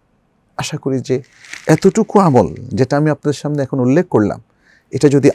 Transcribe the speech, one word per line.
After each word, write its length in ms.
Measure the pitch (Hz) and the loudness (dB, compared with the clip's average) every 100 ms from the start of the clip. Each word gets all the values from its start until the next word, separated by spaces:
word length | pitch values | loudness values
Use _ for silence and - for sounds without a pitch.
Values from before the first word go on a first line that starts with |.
| _ _ _ _ _ - | _ _ _ _ _ -12
আশা 200 | - 151 | -10 -8
করি 220 | 139 131 | -4 -4
যে 220 | 120 123 - _ - - - | -4 -6 -6 _ -20 -10 0
এতটুকু 520 | 156 190 220 208 208 | 2 2 0 0 2
আমল, 280 | 180 123 95 - - | 4 4 2 -4 -8
যেটা 280 | 101 127 143 | -4 -2 0
আমি 120 | 156 | 0
আপনাদের 300 | 147 151 139 | -2 -4 -6
সামনে 220 | 147 147 | -6 -6
এখন 160 | 131 139 | -4 -2
উল্লেখ 280 | 123 151 180 | 0 0 0
করলাম, 340 | 117 101 - _ _ _ _ _ | 0 0 -4 _ _ _ _ _
এটা 160 | 131 147 | 0 2
যদি 200 | 139 131 | 4 2